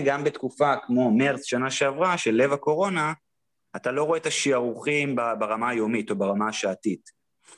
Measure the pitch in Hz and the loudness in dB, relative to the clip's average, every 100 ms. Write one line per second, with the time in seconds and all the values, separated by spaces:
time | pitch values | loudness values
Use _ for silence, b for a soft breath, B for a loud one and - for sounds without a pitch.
0 | 139 143 147 - 131 - 147 - - 123 | 0 0 -2 -4 -6 0 2 0 0 2
1 | 123 110 139 135 - 123 131 - 139 143 | 4 4 2 0 -2 -2 -2 0 0 2
2 | 185 175 113 110 139 139 151 156 202 175 | 0 0 2 4 2 2 0 0 0 0
3 | 151 160 _ _ _ _ _ - 127 135 | -2 -6 _ _ _ _ _ -8 -4 -2
4 | 156 160 160 - 143 123 120 113 147 147 | 0 0 0 0 2 2 0 -4 -2 0
5 | 139 123 117 107 107 110 120 117 107 113 | 0 0 -2 -2 -2 -2 -2 0 0 0
6 | 107 98 98 101 107 - 101 92 107 90 | -2 -2 0 0 -2 -2 -4 -2 -4 -4
7 | - - _ _ b | -10 -20 _ _ b